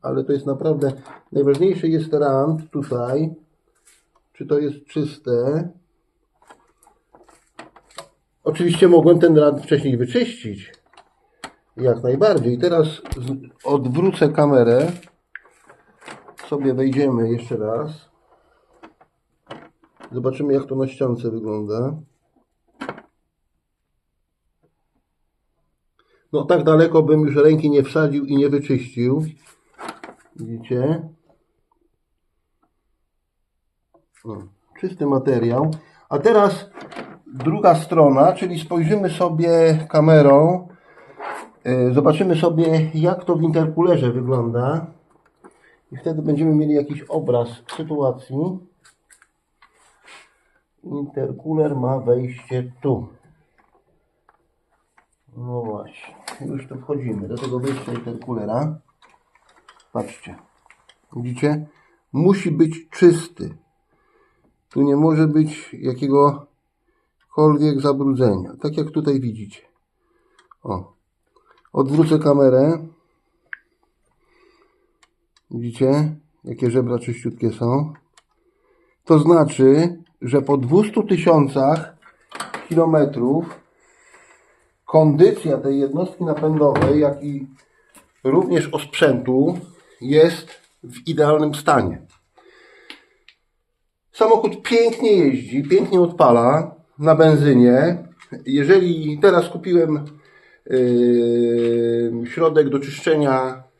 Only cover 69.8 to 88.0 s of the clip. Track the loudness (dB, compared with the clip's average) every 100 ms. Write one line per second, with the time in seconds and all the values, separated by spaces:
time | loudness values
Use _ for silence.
69.8 | _ _ _ _ _ _ _ _ -10 -10
70.8 | -10 _ _ _ _ _ _ _ _ -4
71.8 | -2 2 2 2 2 4 4 4 2 0
72.8 | -6 _ _ _ _ _ _ -20 _ _
73.8 | _ _ _ _ _ _ _ _ _ _
74.8 | _ _ _ _ _ _ _ -12 -10 -2
75.8 | 0 2 0 -6 _ _ -16 -4 -2 0
76.8 | -2 -4 -6 -8 -8 -4 -6 -4 -2 -2
77.8 | -4 -10 _ _ _ _ _ _ _ _
78.8 | _ _ 2 2 6 4 2 4 4 4
79.8 | 2 -4 -20 _ -2 -2 0 -2 2 2
80.8 | 2 -2 -2 0 2 2 2 0 0 -2
81.8 | -6 _ _ _ _ -18 -16 -16 -4 0
82.8 | 2 2 2 0 -2 -2 -4 -12 _ _
83.8 | _ _ _ _ _ _ _ _ _ _
84.8 | -2 2 4 6 4 4 -4 -4 -2 -2
85.8 | -2 -2 -6 -6 -6 -2 -2 2 2 2
86.8 | 2 2 2 -2 -8 -10 -12 -18 _ _
87.8 | _ _